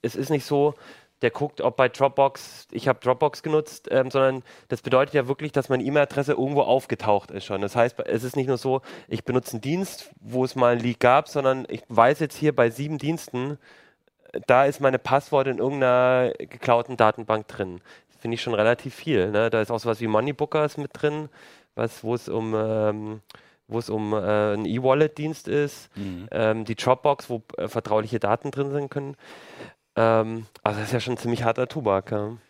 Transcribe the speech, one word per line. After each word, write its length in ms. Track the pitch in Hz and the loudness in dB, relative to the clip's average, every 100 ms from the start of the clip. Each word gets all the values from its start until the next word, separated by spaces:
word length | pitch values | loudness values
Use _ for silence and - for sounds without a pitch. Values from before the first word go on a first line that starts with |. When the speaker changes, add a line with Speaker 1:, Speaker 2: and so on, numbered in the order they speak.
Speaker 1:
es 140 | - - | -4 -4
ist 140 | 135 | -2
nicht 140 | 151 | -2
so, 300 | - 147 147 143 - - _ _ | 0 2 2 0 -18 -20 _ _
der 100 | 120 | -2
guckt, 300 | - 147 - | -2 -8 -2
ob 160 | 123 120 | -2 2
bei 120 | 127 | 0
Dropbox, 800 | - 139 135 139 - - - - | 2 0 4 2 0 -18 -20 -12
ich 180 | - 135 | -4 -2
hab 120 | 123 | 0
Dropbox 420 | 123 127 151 - | 0 0 0 -2
genutzt, 460 | 156 156 151 - - | -2 -2 -2 -12 -2
ähm, 200 | 135 131 | 0 2
sondern 320 | 135 135 131 - - _ | 2 2 0 -10 -20 _
das 140 | 123 | -8
bedeutet 320 | - 131 143 | 2 2 4
ja 140 | 147 123 | 0 0
wirklich, 240 | 139 151 | -4 -2
dass 160 | 143 131 | -2 0
meine 140 | 127 | 0
E-Mail-Adresse 500 | 117 147 143 - 139 | 2 2 2 0 -2
irgendwo 300 | 147 135 143 | 0 0 2
aufgetaucht 680 | 131 131 - 113 107 101 - | 4 2 0 -4 0 0 0
ist 140 | 98 | -14
schon. 160 | - 98 | -6 -4
Das 140 | 101 | -2
heißt, 240 | 120 120 - - | 2 2 0 -4
es 160 | 113 | -4
ist 140 | 123 143 | -2 -4
nicht 100 | 131 | -2
nur 100 | 127 | -2
so, 260 | 135 131 - - - | 0 -2 -4 -20 -10
ich 160 | 104 | -8
benutze 280 | - 123 - | -2 -2 -2
einen 80 | 117 | -8
Dienst, 500 | 123 175 190 - - - | -4 -2 -4 -8 -20 -20
wo 240 | 107 123 | -8 -2
es 120 | 127 135 | -2 2
mal 160 | 123 | 2
einen 80 | 120 | 4
Leak 200 | 120 117 | -2 2
gab, 280 | 123 135 151 | 4 4 2
sondern 380 | 147 135 131 123 | -2 0 0 -4
ich 140 | 113 - | -12 -2
weiß 320 | 117 120 151 | 6 6 6
jetzt 160 | 151 - | -2 0
hier 180 | 151 | 0
bei 160 | 127 120 | 4 2
sieben 280 | 113 147 151 | 2 -6 -4
Diensten, 600 | 139 165 - 123 131 147 _ - _ _ _ _ _ | -4 -4 -6 -6 -6 -8 _ -20 _ _ _ _ _
äh, 80 | - - | -12 4
da 180 | 123 | 4
ist 160 | 139 143 | 4 2
meine 180 | 139 131 | 0 0
Passwort 500 | - 135 - 147 135 | 0 -2 2 0 0
in 100 | 117 | -2
irgendeiner 720 | 120 143 131 123 127 127 127 - | -2 0 2 4 4 4 2 -2
geklauten 580 | - 123 - 120 120 123 | -12 -8 2 2 2 4
Datenbank 520 | 110 113 110 110 107 | 4 4 -2 -2 -2
drin. 320 | - 95 90 - - _ | -8 -8 -8 -18 -20 _
Das 120 | _ | _
finde 140 | 117 117 | -6 -6
ich 60 | |
schon 120 | - | -4
relativ 400 | 110 107 120 135 | 2 2 2 -4
viel, 360 | - 160 123 92 | -12 -2 0 2
ne? 200 | 104 113 | 2 2
Da 100 | 113 | 2
ist 100 | 107 | 0
auch 100 | 117 | -2
sowas 200 | 117 110 | -2 -2
wie 60 | 117 | 0
Moneybookers 720 | 107 131 139 147 156 151 - | 0 0 -4 -2 0 -2 -4
mit 140 | 139 | -10
drin, 340 | - 151 151 151 _ - - _ | -2 -2 -2 -10 _ -20 -20 _
was, 300 | - 117 - | -6 -6 -4
wo 100 | 110 | -6
es 140 | 120 - | -4 -4
um, 260 | 113 110 110 | -6 -2 -2
ähm, 640 | 110 110 107 107 107 107 _ - _ _ _ | -2 0 -2 -2 -10 -14 _ -20 _ _ _
wo 80 | 113 | -6
es 120 | - | -4
um, 220 | 107 107 | -4 -2
äh, 40 | 107 | -2
einen 480 | 95 104 107 104 101 | 0 2 2 -2 -2
E-Wallet-Dienst 800 | 113 131 139 151 151 151 156 - | -2 2 2 2 0 -8 -8 -4
ist, 460 | 147 143 - - - | -2 -2 -6 -18 -12
Speaker 2:
Mhm. 320 | 98 90 90 | -10 -10 -8
Speaker 1:
ähm, 340 | - 110 110 | -2 0 0
die 100 | 107 | -4
Dropbox, 540 | 110 - 127 151 139 - | -4 2 2 2 -2 -4
wo, 140 | 117 - - | -10 -8 -8
äh, 100 | 110 | -6
vertrauliche 500 | 117 - 107 107 113 | -6 0 -2 0 -2
Daten 320 | 101 113 143 | 0 0 -2
drin 200 | 135 139 | -6 -4
sein 180 | 143 139 | -4 -4
können. 260 | 143 139 143 - - - - - _ _ | -8 -10 -14 -20 -20 -20 -20 -20 _ _
Ähm, 520 | - 113 113 110 113 110 - | 2 4 4 2 -6 -12 -4
also 160 | 107 104 | -2 -2
das 100 | 107 | -2
ist 40 | |
ja 60 | 120 | -4
schon 160 | 123 120 | -2 -4
ziemlich 260 | 120 117 | -2 0
harter 240 | 117 113 127 | 0 0 -2
Tobak, 420 | 160 110 98 - | -2 0 0 0
ja. 220 | 107 104 117 | -6 -6 -10